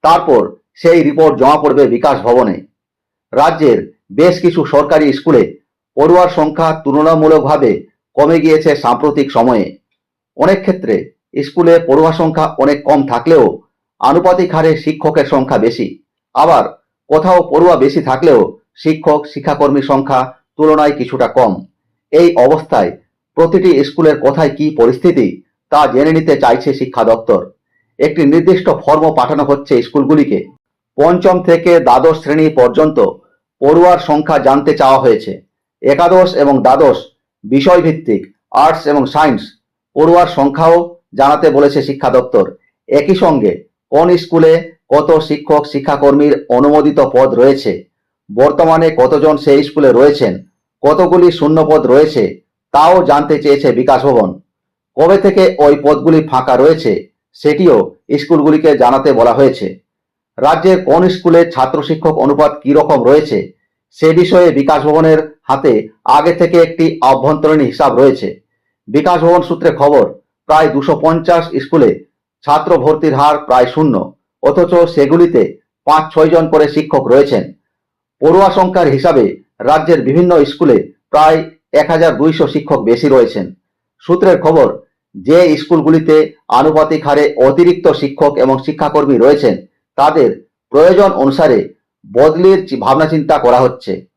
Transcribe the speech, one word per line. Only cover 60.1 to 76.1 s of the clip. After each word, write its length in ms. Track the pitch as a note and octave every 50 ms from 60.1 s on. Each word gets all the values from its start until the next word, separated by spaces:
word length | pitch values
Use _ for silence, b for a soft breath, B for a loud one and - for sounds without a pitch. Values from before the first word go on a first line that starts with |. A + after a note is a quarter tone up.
| _ _ _ _ _ -
রাজ্যের 460 | B2+ C#3+ E3 E3 E3+ F#3+ F#3 F3+ F#3
কোন 240 | - C#3+ E3+ F#3 F#3
স্কুলে 420 | F#3 - - B3+ A3+ E3+ E3+ E3+
ছাত্র 320 | - C3 C3 C3 - D3
শিক্ষক 320 | C#3 C#3 D#3+ D#3 - D#3+ D#3 -
অনুপাত 340 | - C#3 C#3+ C#3+ D3+ D3 C#3 -
কী 100 | _ C3
রকম 260 | C#3+ D3 D#3 D#3 D3+ C3 A#2
রয়েছে, 340 | A#2+ C#3+ D3+ D3+ - - G2 - - _ _ _ _ _ _ _ _
সে 220 | _ - D#3+ D#3+
বিষয়ে 360 | E3 E3+ F3+ F3+ F3+ F3+ F3+ E3+
বিকাশ 300 | B2+ C3+ C#3 C#3+ D#3 C#3+
ভবনের 360 | C3+ D3+ D3+ D#3+ D#3+ D#3+ D#3+ D#3 D#3 D#3 - _
হাতে 480 | _ - C3+ C3+ - C#3+ A#2 - - - _ _ _
আগে 280 | - C3 D3 D3 E3+
থেকে 240 | E3 E3 F3 E3 E3+ E3+
একটি 380 | E3 D#3+ E3 - E3 D#3+ - -
অভ্যন্তরীণ 580 | - C3 C3+ C3+ C3 C#3+ D#3 D3 D3+ D#3 D#3 D3+
হিসাব 300 | C#3 A#2 - - D3+ C3+ A2+ A#2+
রয়েছে। 300 | C#3 C3+ C3 - A2 F#2 - - _ _ _ _ _ _ _ _ _ -
বিকাশ 300 | G#2 C#3+ D3 F#3 F3 E3
ভবন 220 | D#3+ E3+ F3 F3
সূত্রে 280 | E3+ E3+ F3 E3 E3+ E3
খবর, 340 | - - C#3+ D3 D3 C3+ G#2+ - - - _ _ _ _ _
প্রায় 220 | - D#3 D#3 D#3+ D3
দুশো 260 | C3+ C#3 C#3 F#3+ G3 E3
পঞ্চাশ 420 | D3+ D#3+ E3 E3+ E3 - F3 E3+ E3 E3 -
স্কুলে 360 | C3+ C3+ - - D#3+ C3 G#2 - - - _ _ _ _ _ _ _ _
ছাত্র 260 | D3 D3 D3+ D3+ - F3+ D#3
ভর্তির 360 | B2 D3+ D#3 D#3 D#3 D#3 C3+
হার 220 | C3 C#3+ D3+ D3+ D3
প্রায় 280 | D3+ - B2+ B2+ B2
শূন্য, 480 | A#2+ - D#3 D#3 D3 A#2 F#2 F2+ - - _ _ _ _ _
অথচ 300 | - C#3 C#3 F3+ E3+ F3 F3+ F3 E3+ E3
সেগুলিতে 540 | - D3+ C#3+ C#3 D#3+ F3 F3 E3+ E3+ B2+ G2 - - _ _ _ _ _ _
পাঁচ 200 | - D3+ D#3 D#3 -